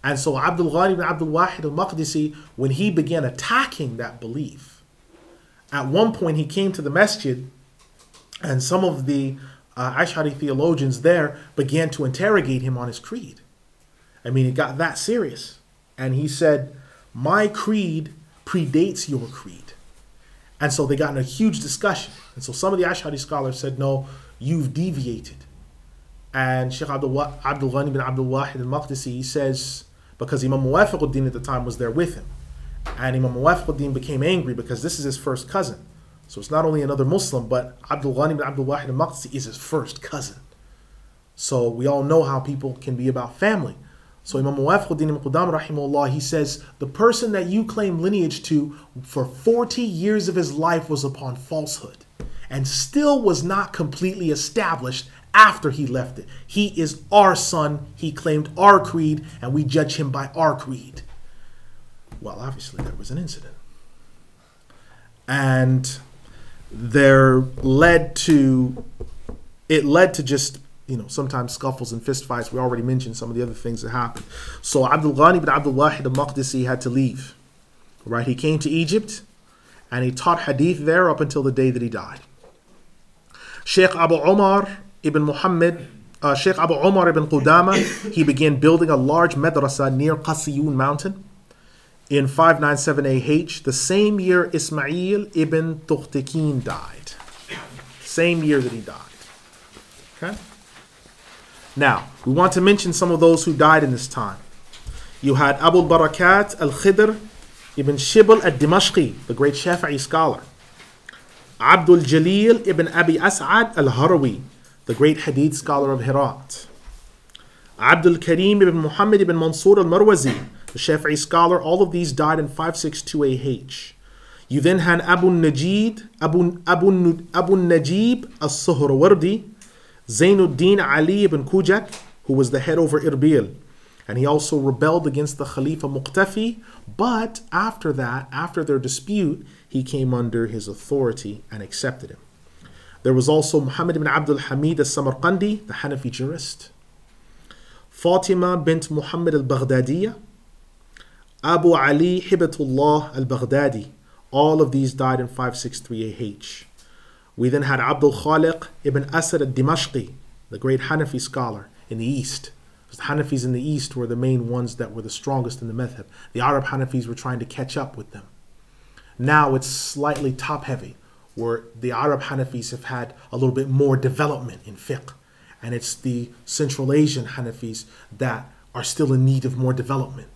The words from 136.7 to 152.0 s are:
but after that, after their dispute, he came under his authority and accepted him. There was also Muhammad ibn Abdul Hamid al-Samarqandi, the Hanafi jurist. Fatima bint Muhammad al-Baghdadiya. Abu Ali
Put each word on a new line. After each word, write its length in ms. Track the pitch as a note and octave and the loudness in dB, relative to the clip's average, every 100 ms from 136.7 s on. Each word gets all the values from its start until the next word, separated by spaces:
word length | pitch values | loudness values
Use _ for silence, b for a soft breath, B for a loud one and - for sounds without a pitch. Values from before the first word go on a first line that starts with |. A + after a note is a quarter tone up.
| B - - | B -18 -2
but 440 | A#3 A3+ A3 A3 - | 0 0 -4 -10 -6
after 400 | E3+ G#3+ - E3 | -2 -2 -4 -4
that, 360 | C3+ B2 B2+ C3 | -2 -4 -6 -8
after 320 | C3+ E3+ - | -8 -6 -4
their 160 | D3 C#3 | 0 0
dispute, 640 | B2 - - G#3 E3 D3+ B B B | 0 -8 -4 0 0 -2 B B B
he 160 | C3+ | -6
came 280 | C3 C#3+ C3 | -4 -2 0
under 360 | B2 A#2 A#2 A2+ | 0 -2 -2 -4
his 180 | A2+ G#2 | -6 -10
authority 800 | F#2+ - C#3+ B2 A2 G#2 G#2 - | -14 -4 0 0 -2 -10 -14 -14
and 120 | G#2+ | -16
accepted 480 | G2 - C3+ B2+ - | -12 -8 -6 -8 -16
him. 80 | - - _ - b b b b b | -20 -20 _ -20 b b b b b
There 100 | B2+ | 2
was 140 | C3 B2+ | 4 4
also 320 | D#3 D3+ D#3 | 4 4 0
Muhammad 360 | C3 C3 E3+ D#3 | 0 -2 -2 0
ibn 120 | D3+ | 0
Abdul 300 | C#3+ D3 C#3+ | 0 0 -2
Hamid 420 | - C3+ D#3 D#3+ | 0 -2 0 0
al-Samarqandi, 840 | C3+ - C#3 B2+ E3 F#3 G3+ G#3+ - | 0 0 -2 0 0 0 0 -4 -8
the 80 | |
Hanafi 360 | - C#3+ C3+ B2+ | -10 -8 -6 -8
jurist. 600 | - C3 E3 - - - _ _ _ _ b b b b b b b b | -6 -8 -8 -12 -14 -20 _ _ _ _ b b b b b b b b
Fatima 640 | - E3+ F#3 F#3 F#3 F3+ F3+ | -4 2 2 2 0 2 0
bint 340 | D3+ D#3+ D#3+ | 0 -2 -2
Muhammad 440 | D3+ C#3+ E3+ E3+ | -6 -6 -2 0
al-Baghdadiya. 800 | D3+ C3 C3+ C3 C3 B2+ D#3+ G#3 - - _ - - - _ _ b b b b b | 0 0 -2 0 0 0 -2 -4 -6 -20 _ -20 -20 -20 _ _ b b b b b
Abu 300 | D3 E3+ E3+ | 0 4 6
Ali 460 | E3 C3+ D3 | 4 4 4